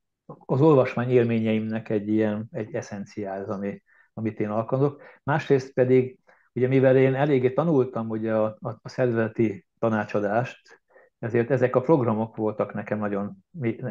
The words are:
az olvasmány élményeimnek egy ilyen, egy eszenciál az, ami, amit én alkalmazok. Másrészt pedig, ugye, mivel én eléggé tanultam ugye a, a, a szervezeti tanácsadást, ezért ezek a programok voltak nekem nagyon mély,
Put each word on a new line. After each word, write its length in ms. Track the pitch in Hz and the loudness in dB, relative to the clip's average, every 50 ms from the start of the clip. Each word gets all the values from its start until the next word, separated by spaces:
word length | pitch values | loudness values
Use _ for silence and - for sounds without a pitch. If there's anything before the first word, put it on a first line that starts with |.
| _ _ _ _ _ | _ _ _ _ _
az 360 | - 151 - _ - 151 131 | -20 -20 -14 _ -2 0 4
olvasmány 480 | 151 160 147 131 117 - - 117 120 127 | 4 6 6 6 4 2 -2 -4 -2 2
élményeimnek 800 | 123 123 120 117 117 113 110 110 110 110 110 110 110 110 110 - | 2 2 2 2 0 0 0 0 0 0 -2 -4 -6 -6 -4 -4
egy 180 | 110 104 101 | -4 -4 -2
ilyen, 400 | 107 107 110 110 107 104 107 110 - | 0 0 0 0 0 -2 -4 -8 -10
egy 220 | - 117 107 110 - | -10 -10 -10 -8 -8
eszenciál 680 | 110 101 - 104 98 98 - - 107 101 95 95 98 | -10 -8 -10 -10 -12 -12 -12 -10 -10 -8 -8 -8 -8
az, 80 | 98 104 | -8 -8
ami, 340 | 104 98 101 101 98 - _ _ _ _ _ _ _ | -8 -6 -6 -8 -8 -10 _ _ _ _ _ _ _
amit 260 | 113 110 110 107 - | -6 -6 -6 -4 -4
én 100 | 110 104 | -4 -4
alkalmazok. 520 | 104 110 110 - 135 131 143 143 143 - - - - _ - | -4 -4 -4 -2 -2 0 0 0 -2 -6 -16 -20 -20 _ -4
Másrészt 500 | 135 143 - - - 143 131 131 - - | -2 -2 -2 2 2 2 2 0 0 -2
pedig, 460 | 135 123 123 131 131 123 - - _ _ _ _ _ _ _ - | 0 2 4 4 4 4 2 -4 _ _ _ _ _ _ _ -4
ugye, 140 | 120 127 | -2 0
mivel 300 | 127 135 135 127 131 127 | 2 4 4 6 6 6
én 180 | 135 131 135 127 | 6 6 4 2
eléggé 380 | 131 143 151 143 127 120 127 131 | 2 0 2 2 2 2 0 0
tanultam 560 | - 156 170 156 135 120 123 - 117 113 113 | 0 0 2 2 2 2 0 -2 -6 -6 -6
ugye 260 | 110 110 110 110 110 | -6 -4 -2 0 0
a, 220 | 110 107 107 110 - | 0 0 0 -2 -6
a, 80 | - 120 110 - | -10 -10 -10 -12
a 80 | - - | -14 -10
szervezeti 760 | - - 127 123 113 117 113 110 - - 117 107 98 - - _ _ _ | -4 -2 0 0 2 0 0 0 0 0 0 0 0 -4 -14 _ _ _
tanácsadást, 1000 | - 113 110 107 104 - - 104 104 98 104 117 131 - - - _ _ - _ _ _ _ - _ _ _ _ | -2 0 0 0 -2 -2 -2 -2 0 0 0 0 -2 -2 -6 -14 _ _ -20 _ _ _ _ -20 _ _ _ _
ezért 320 | - 113 107 120 117 - | -6 -2 0 0 0 2
ezek 240 | 139 120 123 120 127 | 2 2 2 2 2
a 60 | 127 | 2
programok 540 | 123 - 165 143 117 117 110 107 113 110 - | 2 4 2 2 2 2 0 0 -2 -4 -4
voltak 380 | 110 110 107 104 - 104 - - | -4 -4 -2 -2 -4 -4 -6 -6
nekem 260 | 107 101 - 107 107 | -8 -6 -6 -4 -4
nagyon 380 | 104 104 101 98 101 98 95 - _ _ | -4 -2 -4 -4 -4 -6 -10 -14 _ _
mély, 280 | - 170 123 113 - - 127 120 | -12 -6 -6 -6 -6 -6 -8 -10